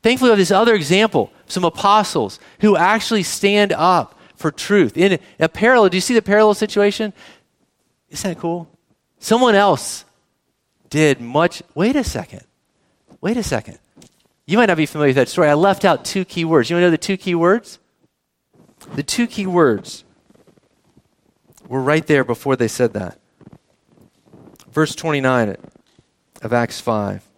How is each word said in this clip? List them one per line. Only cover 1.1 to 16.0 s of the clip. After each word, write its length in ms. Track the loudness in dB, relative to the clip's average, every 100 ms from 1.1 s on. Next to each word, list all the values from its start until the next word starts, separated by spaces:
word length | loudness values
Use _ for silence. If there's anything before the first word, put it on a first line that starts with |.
| 0 -4 _ _
some 180 | -4
apostles 720 | -4 0 2 2 2 -4 -6 -8 -20 _
who 160 | 2 2
actually 460 | 2 0 -2 -4
stand 500 | -4 -2 0 2 0
up 460 | 0 2 0 -2 _ _ _
for 140 | -8
truth. 460 | -8 0 2 2 0
In 220 | 0 0 -8 -4
a 100 | -4
parallel, 420 | 0 2 4 4
do 60 | 0
you 40 |
see 140 | 0
the 80 | -2
parallel 320 | 2 2 2
situation? 580 | 0 -4 0 -2 -2 -8 -10 -20 _ _ _ _ _ _ _ _
Isn't 200 | -10 -8
that 100 | -6
cool? 280 | -8 -8 -12 _ _ _ _ _
Someone 360 | -2 2 4
else 500 | 4 4 2 -4 -14 _ _ _ _ _ _ _ _ _
did 300 | 0 2 0
much. 420 | -2 0 0 -4 -14
Wait 220 | -4 -2 -2
a 80 |
second. 400 | -4 -8 -12 -20 _ _ _ _ _ _ _ _
Wait 160 | -6 -4
a 60 |
second. 360 | -4 -6 -8 -20 _ _ -20 _ _ _ -2
You 100 | 2
might 100 | 2
not 100 | 2
be 100 | -2
familiar 240 | 0 2
with 60 | 2
that 120 | 0
story. 200 | 2 2
I 60 |
left 300 | 4 2 2
out 200 | 0 0